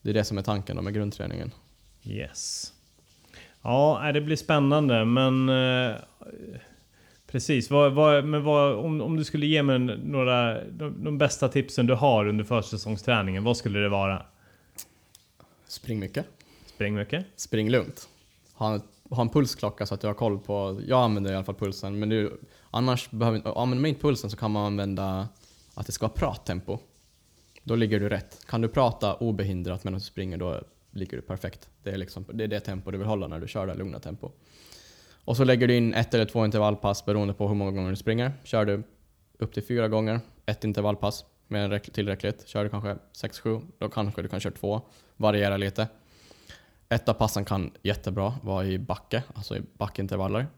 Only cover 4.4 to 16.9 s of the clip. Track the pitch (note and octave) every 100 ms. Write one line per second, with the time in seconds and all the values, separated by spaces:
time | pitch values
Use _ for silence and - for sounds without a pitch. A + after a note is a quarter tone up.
4.4 | - D3+ C#3 D3+ D3 A2+ A2+ B2 C3 C3
5.4 | C3 C3 B2+ B2+ B2 - - _ - -
6.4 | - - - - _ _ _ _ - C3+
7.4 | - C#3 A2+ C#3+ C#3+ C#3 D3+ D3 D3 D3+
8.4 | D3 D3 C#3+ G#2+ E3 D#3 A#2 D#3+ D3+ D3+
9.4 | D3 D#3 C#3 B2+ B2 G#2+ D3 C#3+ B2+ B2
10.4 | A#2+ A2+ - - D3+ - D3+ D3 C#3+ -
11.4 | C3 C#3+ C3 - A#2+ A#2+ C#3+ A2+ G#2 G#2+
12.4 | G#2 A#2+ - G#2 A2 G#2+ - A#2 F#2+ F#2
13.4 | A2+ A#2+ A2 G2+ G#2 G2 G2 F#2+ - _
14.4 | _ _ _ - - _ _ - _ _
15.4 | - _ _ - - G#2+ F#2+ C#3 F#3 _
16.4 | - _ - - G#2